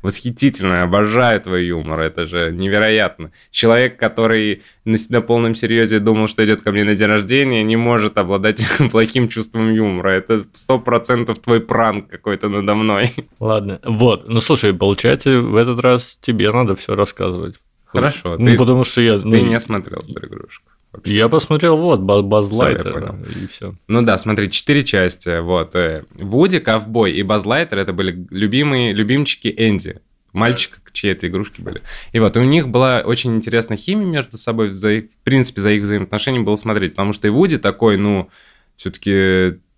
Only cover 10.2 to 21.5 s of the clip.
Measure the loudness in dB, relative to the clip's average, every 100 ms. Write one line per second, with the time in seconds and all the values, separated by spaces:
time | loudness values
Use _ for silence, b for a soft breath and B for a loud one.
10.2 | 0 -2 -2 -14 -2 -2 2 0 2 0
11.2 | -2 -6 0 0 2 0 0 -2 -8 -12
12.2 | -6 -4 -2 -2 0 0 2 2 0 -4
13.2 | -16 _ -2 -2 -2 -8 -6 2 2 2
14.2 | -2 -2 0 2 2 2 0 2 0 0
15.2 | 2 2 2 2 2 2 2 2 -2 -10
16.2 | -4 0 2 2 0 -2 -4 -2 -2 -2
17.2 | -6 -4 -8 -12 _ _ _ -2 -2 -2
18.2 | -8 0 4 6 4 2 2 2 2 2
19.2 | 2 2 4 0 -2 -6 -6 -14 -12 -14
20.2 | -14 -16 -18 -20 _ _ _ -14 -2 2
21.2 | 4 2 2